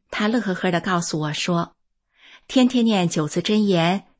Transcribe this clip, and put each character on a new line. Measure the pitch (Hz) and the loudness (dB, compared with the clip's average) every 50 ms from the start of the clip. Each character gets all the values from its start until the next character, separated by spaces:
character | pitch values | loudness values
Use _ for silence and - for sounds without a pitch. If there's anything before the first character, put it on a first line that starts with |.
| _ _ | _ _
他 | - - 214 | -6 -2 -2
乐 | 208 233 240 | 0 0 0
呵 | 208 196 180 | 0 -2 -4
呵 | - - 185 | -2 -2 0
地 | 175 170 | 0 0
告 | - 190 185 170 | 0 0 -2 -2
诉 | 170 - - 151 | -2 -2 -4 -4
我 | 156 147 151 | -4 -4 -4
说， | - - - 175 170 170 - _ _ _ _ _ _ _ _ _ _ - - - - _ - | -4 -2 -2 -2 -2 -2 -4 _ _ _ _ _ _ _ _ _ _ -20 -20 -20 -20 _ -2
天 | - 262 254 | 2 2 2
天 | 247 - 240 226 | 4 4 2 2
念 | 226 214 190 175 170 | 2 2 2 2 0
九 | - 175 151 147 | 0 -2 -4 -2
字 | - 175 | -2 -4
真 | 175 - 208 214 208 | -2 0 0 2 2
言， | 202 185 170 165 170 190 202 - _ _ | 2 2 2 2 2 0 -2 -4 _ _